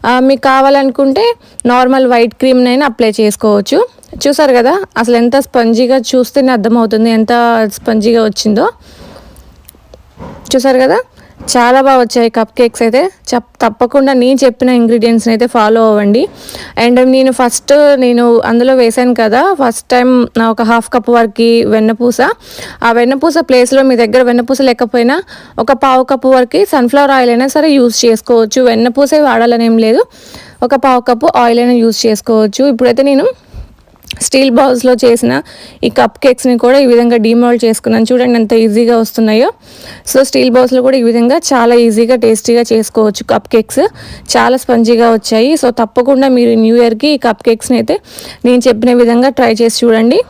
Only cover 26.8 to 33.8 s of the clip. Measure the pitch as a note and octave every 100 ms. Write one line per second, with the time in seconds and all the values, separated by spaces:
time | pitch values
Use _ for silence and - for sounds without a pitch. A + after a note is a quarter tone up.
26.8 | A#3+ C#4 C#4+ C4+ B3 A#3 C4+ D4+ D#4 C#4
27.8 | A#3+ A3 A#3+ A3+ - A#3+ A3 B3+ B3 A3+
28.8 | A#3+ A#3+ C#4+ D#4 D4 A3+ A#3 A#3 A#3 A3+
29.8 | A3 B3+ B4 - - - - - B3 C4+
30.8 | C#4 B3 A#3+ A#3 D#4 - A#3+ A#3 A#3+ B3
31.8 | A3+ G#3+ A3+ G#3+ - A3 G#3+ G3+ C#4 A#3
32.8 | B3 A#3+ C#4 C#4 G#4 B4+ _ - - _